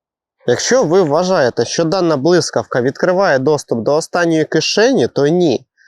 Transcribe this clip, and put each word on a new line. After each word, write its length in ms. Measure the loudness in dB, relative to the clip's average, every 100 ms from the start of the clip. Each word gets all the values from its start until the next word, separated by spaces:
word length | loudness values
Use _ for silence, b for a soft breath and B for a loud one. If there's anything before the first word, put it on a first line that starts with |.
| _ _ _ _ -2
Якщо 360 | -2 0 0
ви 180 | 2 2
вважаєте, 640 | 2 0 0 0 0 0 -4
що 180 | -2 -2
дана 320 | 0 0 0
блискавка 640 | 2 0 0 -4 -4 -2
відкриває 580 | -2 -2 -2 0 0 0
доступ 440 | 0 -2 -2 -4
до 120 | -2 -2
останньої 500 | -2 -2 0 0 0
кишені, 640 | -2 -2 0 2 2 0
то 200 | 0 0
ні. 380 | 2 2 0 _ _